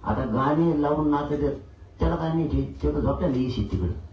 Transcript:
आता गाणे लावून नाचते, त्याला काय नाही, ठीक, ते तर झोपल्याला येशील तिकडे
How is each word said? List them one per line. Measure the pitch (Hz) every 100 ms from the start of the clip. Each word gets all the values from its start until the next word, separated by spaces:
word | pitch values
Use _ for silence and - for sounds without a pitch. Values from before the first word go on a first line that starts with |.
आता | - 104 131
गाणे | 113 139 151 170 147
लावून | 147 151 151
नाचते, | 147 143 147 143 139 - - - -
त्याला | 165 170
काय | 160
नाही, | 165 151
ठीक, | 135 135 -
ते | 147
तर | 147
झोपल्याला | 127 139 139 127
येशील | 123 - 104
तिकडे | - 85 - -